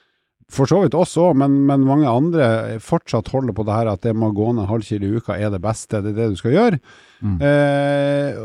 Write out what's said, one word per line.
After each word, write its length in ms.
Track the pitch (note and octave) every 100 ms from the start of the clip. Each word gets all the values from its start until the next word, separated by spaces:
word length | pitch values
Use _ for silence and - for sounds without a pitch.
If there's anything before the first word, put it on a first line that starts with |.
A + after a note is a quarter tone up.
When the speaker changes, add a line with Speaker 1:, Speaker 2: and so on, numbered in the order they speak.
| _ _ _ _ _
Speaker 1:
for 160 | - C3+
så 100 | F3+
vidt 160 | F3+ D#3
oss 160 | F3+
også, 220 | D#3+ F3 C3+
men, 180 | C#3 C#3 C#3
men 160 | C#3
mange 240 | C3+ D3 C#3+
andre 380 | A#2+ E3+ E3 A#2+ A2+ A2 A2
fortsatt 480 | - E3+ - A2+ -
holder 260 | C3 B2+ G#2
på 80 |
det 120 | G#2+ G#2+
her 120 | A2+
at 140 | G2
det 80 | A#2
med 180 | A2 A2
å 60 | G2+
gå 120 | A2
ned 140 | A#2
en 60 | G2
halv 140 | A2+
kilo 240 | G#2 G#2 G2
i 120 | A2
uka 160 | - F#2+
er 160 | G#2
det 80 | F#2+
beste, 380 | G#2 A2+ - G#2+
det 120 | G#2
er 40 | G#2
det 80 | A2+
du 80 | F#2+
skal 160 | A2+ E3
gjøre. 240 | A#3+ D#3 - - _ -
Speaker 2:
Mm. 120 | G#2 F2+
Speaker 1:
Eh, 1000 | C#3+ D3 C#3+ C#3+ C#3+ C#3+ C#3+ C#3+ C#3+ A2